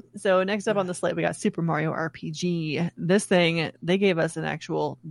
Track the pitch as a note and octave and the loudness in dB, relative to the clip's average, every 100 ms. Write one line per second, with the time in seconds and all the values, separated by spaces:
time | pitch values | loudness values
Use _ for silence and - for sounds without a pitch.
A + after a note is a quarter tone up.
0 | - G3+ G3+ F#3 F#3+ G#3 A3 G3+ F3+ F3 | -10 -4 2 4 2 0 0 0 0 -2
1 | E3+ E3 E3 E3 G#3+ F#3+ E3 D3+ D#3 - | -2 0 -2 0 -2 -2 -2 0 0 -2
2 | D#3+ - E3 D3+ F3+ E3+ D#3 C#3+ E3+ - | -6 -6 -10 -4 -2 -2 -2 -2 -4 -4
3 | E3+ G3+ - F#3 E3+ E3 D#3 - E3 F#3+ | 2 2 4 4 4 2 -2 -4 -2 2
4 | G3 E3 D#3+ D#3+ D#3 D#3 - D#3 D3+ C3 | 4 2 0 -2 -4 -6 -4 -2 -2 -4
5 | E3 | -14